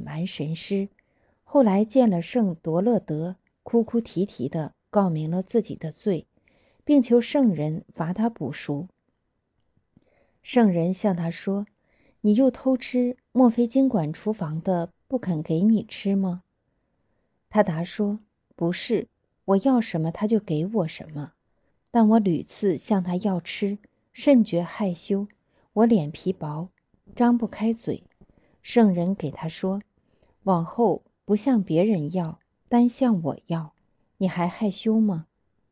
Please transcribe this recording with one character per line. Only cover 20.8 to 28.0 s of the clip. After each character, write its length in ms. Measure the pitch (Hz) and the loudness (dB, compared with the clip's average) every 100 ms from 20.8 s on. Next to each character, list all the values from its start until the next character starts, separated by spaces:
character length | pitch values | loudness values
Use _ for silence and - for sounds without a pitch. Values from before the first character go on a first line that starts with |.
| 160 | -4
什 240 | - 156 | -8 -12
么， 220 | 151 139 _ _ _ _ _ _ | -12 -12 _ _ _ _ _ _
但 160 | 240 214 | 2 4
我 100 | 226 | 4
屡 220 | 196 156 | 2 -2
次 360 | - - 208 160 | -4 -4 -2 -2
向 260 | - 202 | -2 -2
他 140 | 180 180 | -2 -4
要 220 | 208 180 | -2 -4
吃， 360 | - - 202 208 _ _ _ | -6 -6 -4 -6 _ _ _
甚 300 | - 294 262 | 0 4 6
觉 200 | 214 170 | 4 -2
害 300 | 170 - 202 | -4 -4 -6
羞， 340 | 175 - 196 202 _ _ _ _ | -6 -4 -4 -4 _ _ _ _
我 120 | 208 226 | 2 4
脸 240 | 220 147 | 4 2
皮 220 | - 180 | -6 -6
薄， 380 | 185 151 151 180 _ _ _ - - | -6 -8 -8 -10 _ _ _ -12 0
张 220 | 240 240 | 2 2
不 80 | 226 | -2
开 280 | - 220 | -2 -4
嘴。” 320 | 226 - 110 | -2 -6 -8